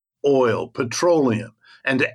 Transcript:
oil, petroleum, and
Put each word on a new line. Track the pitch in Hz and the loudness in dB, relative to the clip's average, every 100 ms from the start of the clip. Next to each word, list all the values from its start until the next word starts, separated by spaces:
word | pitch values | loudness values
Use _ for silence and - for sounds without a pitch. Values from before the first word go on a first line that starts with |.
| _ _ | _ _
oil, | 143 135 120 90 - | 0 2 2 0 -4
petroleum, | - 120 - 175 160 127 110 104 _ _ - | -6 -6 -2 2 2 2 -2 -6 _ _ -10
and | 135 135 147 | -4 -2 -2